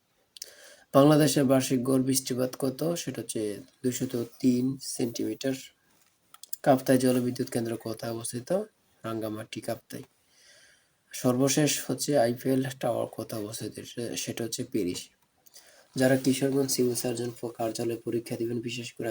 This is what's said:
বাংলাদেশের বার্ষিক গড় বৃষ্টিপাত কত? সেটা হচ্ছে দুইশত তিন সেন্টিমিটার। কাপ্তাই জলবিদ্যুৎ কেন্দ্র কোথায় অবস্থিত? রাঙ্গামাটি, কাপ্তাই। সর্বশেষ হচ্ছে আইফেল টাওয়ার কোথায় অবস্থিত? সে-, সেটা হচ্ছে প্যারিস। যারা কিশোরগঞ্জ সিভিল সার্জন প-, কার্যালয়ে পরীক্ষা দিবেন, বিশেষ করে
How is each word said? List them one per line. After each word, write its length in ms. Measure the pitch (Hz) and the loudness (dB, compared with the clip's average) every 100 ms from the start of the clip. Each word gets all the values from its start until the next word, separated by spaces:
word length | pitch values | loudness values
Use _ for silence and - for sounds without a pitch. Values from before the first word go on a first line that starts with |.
| _ _ _ - - - - - _ | _ _ _ -20 -20 -20 -20 -20 _
বাংলাদেশের 520 | 139 147 151 147 147 | 8 8 8 6 4
বার্ষিক 400 | 131 135 127 131 | 4 4 4 0
গড় 180 | 127 131 | 2 2
বৃষ্টিপাত 540 | 131 131 - 123 127 - | 2 0 0 -2 -4 -2
কত? 360 | 135 131 156 | -4 -2 -2
সেটা 280 | 170 - 127 | -2 -6 -8
হচ্ছে 380 | 110 113 107 98 - _ | -6 -4 -4 -6 -12 _
দুইশত 420 | 131 120 127 120 - - | -4 -2 -4 -4 -6 0
তিন 380 | 131 123 127 131 | 2 4 2 -2
সেন্টিমিটার। 760 | - - 123 120 107 110 135 131 - _ _ _ _ _ _ - - - | -8 -4 -4 -2 -4 -2 -4 -4 -10 _ _ _ _ _ _ -20 -20 -2
কাপ্তাই 340 | - 131 131 131 | 4 4 6 4
জলবিদ্যুৎ 500 | 127 127 123 127 123 | 4 2 0 -2 -4
কেন্দ্র 220 | 120 113 113 | -2 -2 -4
কোথায় 360 | 117 113 120 | -6 -6 -6
অবস্থিত? 360 | 113 117 120 117 185 208 _ _ _ | -6 -8 -8 -2 -2 -4 _ _ _
রাঙ্গামাটি, 560 | 113 113 110 107 110 - | -8 -6 -6 -8 -10 -10
কাপ্তাই। 420 | - 113 - - 131 _ _ _ _ - _ _ _ _ _ | -8 -8 -8 -14 -14 _ _ _ _ -20 _ _ _ _ _
সর্বশেষ 580 | - 127 123 135 156 147 - - | -2 2 4 4 4 2 2 -4
হচ্ছে 200 | 131 - 143 | -4 2 2
আইফেল 420 | 117 123 131 131 135 - | 2 0 0 0 0 -4
টাওয়ার 260 | 123 113 110 | -2 -2 -4
কোথায় 340 | - 110 117 | -6 -10 -8
অবস্থিত? 320 | 104 113 107 - | -8 -8 -10 -10
সে-, 360 | 107 - 117 - | -12 -8 -6 -6
সেটা 280 | - 110 | -6 -6
হচ্ছে 180 | 113 - | -6 -6
প্যারিস। 360 | - 113 92 92 - _ _ _ _ - - - _ 135 | -4 -2 -2 -4 -12 _ _ _ _ -20 -20 -20 _ 2
যারা 200 | 131 131 | 4 4
কিশোরগঞ্জ 540 | 131 131 139 135 135 | 2 2 2 2 0
সিভিল 240 | - 123 | 2 2
সার্জন 360 | 120 123 117 120 | 0 -2 -4 -6
প-, 240 | 120 117 - | -6 -10 -4
কার্যালয়ে 380 | 113 113 117 117 | -4 -2 -4 -4
পরীক্ষা 400 | - 117 - 117 | -4 -4 -4 -4
দিবেন, 220 | 117 120 | -4 -4
বিশেষ 280 | 123 120 117 | -6 -8 -10
করে 160 | - 117 | -6 -4